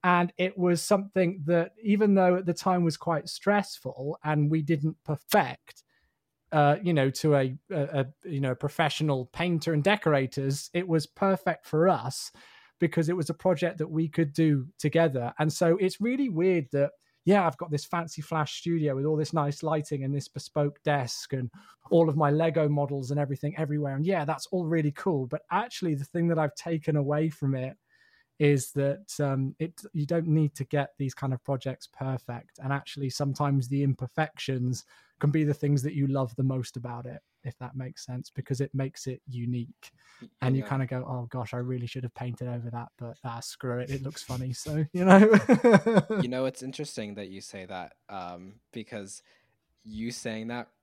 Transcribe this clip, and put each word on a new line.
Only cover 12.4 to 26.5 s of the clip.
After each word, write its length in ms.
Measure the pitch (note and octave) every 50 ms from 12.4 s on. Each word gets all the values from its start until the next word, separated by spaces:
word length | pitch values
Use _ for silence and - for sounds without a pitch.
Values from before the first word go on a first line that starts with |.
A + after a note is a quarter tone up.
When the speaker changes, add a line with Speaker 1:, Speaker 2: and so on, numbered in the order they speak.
| - - - - _ _ _ _
Speaker 1:
because 300 | F3 E3 - - D#3+ D3+
it 80 | F3 F#3
was 120 | D#3 -
a 60 | D#3
project 440 | - - F#3+ F3+ C#3+ F3+ E3+ - D#3+
that 100 | D3+ E3
we 160 | D#3 D#3 E3 D#3+
could 240 | - - E3 C#3+ C#3+
do 340 | - E3 D#3 D3 C#3 B2+ D3+ - _
together. 540 | - D3+ - E3+ E3 D#3+ C3 C3 A#2+ A#2 - -
And 120 | - D#3 D3
so 240 | - F3+ E3 E3+ E3
it's 240 | G3 F#3+ F#3 -
really 280 | G3+ A#3 B3+ C4+ C#4 C4
weird 380 | F3+ D#3 F3 F#3+ F#3 E3+ D3 B2+ -
that, 180 | C#3 C#3+ C#3+ - _ _ _ _ _ _
yeah, 220 | E3 G3 G3+ F#3 E3+
I've 100 | C#3+ -
got 140 | F3 E3+
this 140 | D3 D3 -
fancy 360 | - - E3+ E3+ D#3+ - -
flash 380 | D3 - E3 D#3+ D3+ - - -
studio 360 | - E3+ E3+ E3 D3+ D3 C3+
with 100 | C3+ C#3
all 120 | D3+ D#3 D3+
this 160 | D#3 D3 -
nice 300 | E3 D3 C#3+ C#3+ - -
lighting 400 | D#3 D#3 D#3 D3 - D3+ C#3 C3+
and 120 | C3+ C#3
this 120 | C#3+ C#3 -
bespoke 560 | _ C#3+ - - _ D3+ D3 C#3+ C#3+ _ _
desk 500 | D#3 D3 C#3+ C3 A#2 - - - - -
and 180 | C3 B2+ A#2+ _ - - - - _ _ -
all 180 | - E3+ E3 D#3+
of 80 | C#3+ D3+
my 140 | D3+ C#3+
Lego 380 | C#3+ D#3 E3 E3 D3+ D#3+ D3+ D3
models 420 | D3 D3 C#3+ C3+ C#3+ C#3 C3 B2
and 80 | C#3+ D3
everything 360 | D3 C3+ C#3+ - - D3 D3 -
everywhere. 380 | D#3+ C#3+ D3 D3+ D3 C#3 C3+
And 100 | C3+ D3+
yeah, 200 | F3+ G3 F3 D3+
that's 220 | C#3 - - - -
all 180 | - F3+ F3
really 260 | D#3 E3 E3 D#3 D3 C#3+
cool. 340 | - - G3 E3+ C#3 C3 B2
But 160 | D3+ D3+ - _
actually 440 | F3 F#3+ A3+ B3 - - - F3 D3+
the 100 | C#3 C#3+
thing 220 | - _ F3 E3+ E3+
that 100 | E3+ D#3
I've 160 | D#3 C#3+